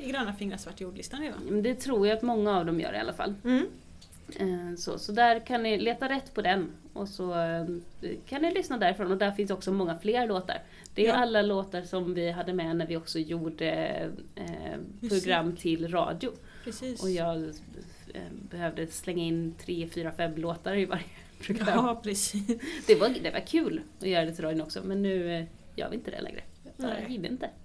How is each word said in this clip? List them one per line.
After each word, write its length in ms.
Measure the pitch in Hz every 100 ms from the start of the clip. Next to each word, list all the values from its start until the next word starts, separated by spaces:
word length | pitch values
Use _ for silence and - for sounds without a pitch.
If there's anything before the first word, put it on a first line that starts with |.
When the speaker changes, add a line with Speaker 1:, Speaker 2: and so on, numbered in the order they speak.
Speaker 1:
i 60 | 269
Gröna 220 | 269 208
fingrar 220 | 202 202 185
svart 240 | - 196
jordlistan 400 | 185 190 175 277
redan. 180 | 302 - 127
Speaker 2:
Men 140 | 208
det 120 | 214
tror 320 | 254 262 226 202
jag 100 | 220
att 60 |
många 340 | 240 226 208 196
av 80 | 165
dem 140 | 165
gör 120 | -
i 40 | 104
alla 140 | 113
fall. 220 | - 202 202
Speaker 1:
Mm. 220 | 240 254 381 - - - - - - -
Speaker 2:
Eh, 400 | 190 180 175 170
så, 220 | - 170
så 140 | -
där 340 | 208 240 226 226
kan 160 | 247
ni 160 | 226 214
leta 300 | 226 233 269
rätt 260 | 269 -
på 80 | -
den. 280 | 185 190 156 - -
Och 160 | - 196
så, 260 | - 180 170
eh, 240 | 165 165 170 175 - - 175 175 -
kan 140 | 277
ni 120 | 339
lyssna 240 | 381 359 247
därifrån. 320 | 180 190 180
Och 60 | 190
där 140 | 202
finns 180 | 202 202
också 220 | 190 -
många 260 | 196 175 165
fler 280 | 208 240 233
låtar. 320 | 185 185 - - - -
Det 80 | - 220
är 20 |
Speaker 1:
Ja. 60 |
Speaker 2:
alla 280 | 233 233 220
låtar 400 | 202 196 196 180
som 320 | 180 190 175
vi 160 | 175 170
hade 220 | 175 175
med 240 | 180 165 165
när 100 | 160
vi 100 | 165
också 220 | 165 165
gjorde, 520 | 156 170 160 160 160 160 160 156 165 165 -
eh, 100 | - 175 160 - - - 202
Speaker 1:
Musik. 220 | 233 196
Speaker 2:
program 320 | 185 175 165 170
till 320 | 170 160 165
radio. 400 | 175 - 165 262 - - -
Speaker 1:
Precis. 380 | 247 226 254 240
Speaker 2:
Och 80 | 190
jag, 260 | 175 170 165 156 156 - - - - -
eh, 80 | - - - -
behövde 360 | 175 170 170 160
slänga 380 | - - 175
in 300 | 165 165 165 165
tre, 240 | - 175 165
fyra, 180 | 170 165
fem 240 | 160 170 160
låtar 400 | 170 165 - 202
i 80 |
varje 200 | 185 185 - -
<laughs> 180 | - -
program. 260 | - 220 208
Speaker 1:
Ja, 320 | 226 247 233
precis. 420 | 208 196 - 208 202 233 302 320 -
Speaker 2:
Det 80 |
var, 140 | 202 220 247
det 80 | 165
var 100 | - 190
kul 340 | 330 254 160 - -
att 80 | 190
göra 160 | 175
det 80 | 165
till 100 | 165
radion 160 | 160 160
också, 220 | 156 190
men 180 | 190 196
nu, 320 | 196 185 175 170
eh, 80 | 165 - - -
gör 120 | -
vi 60 | 226
inte 140 | -
det 100 | -
längre. 200 | - - - - 269 -
Jag 100 | 254
Speaker 1:
Nej. 160 | - 220
Speaker 2:
hinner 200 | 240 175
inte, 220 | 254 - -